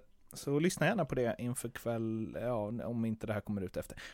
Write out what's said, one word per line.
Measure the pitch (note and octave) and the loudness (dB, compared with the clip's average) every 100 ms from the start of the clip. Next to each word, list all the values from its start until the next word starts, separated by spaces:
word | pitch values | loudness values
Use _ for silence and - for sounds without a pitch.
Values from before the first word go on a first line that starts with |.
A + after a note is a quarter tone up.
| - - - | -6 -18 -16
Så | - - D3 | -8 0 4
lyssna | F3 - D#3 | 4 4 4
gärna | G#3+ D3 | 4 2
på | C3 | 2
det | A#2+ - | 2 0
inför | A#2+ A#2+ A#2 | -2 -2 -6
kväll, | - A#2 A#2 A2+ A2 G2 D#2 | -4 -2 0 0 0 -2 -2
ja, | A#2 A#2 G#2 A#2 D2+ | 0 0 0 -2 -2
om | A#2+ A2+ | 0 0
inte | A2 A2 | 0 0
det | |
här | G#2 | -2
kommer | - G2+ | 0 -2
ut | F2+ - | -2 -4
efter. | - - - | -6 -10 -12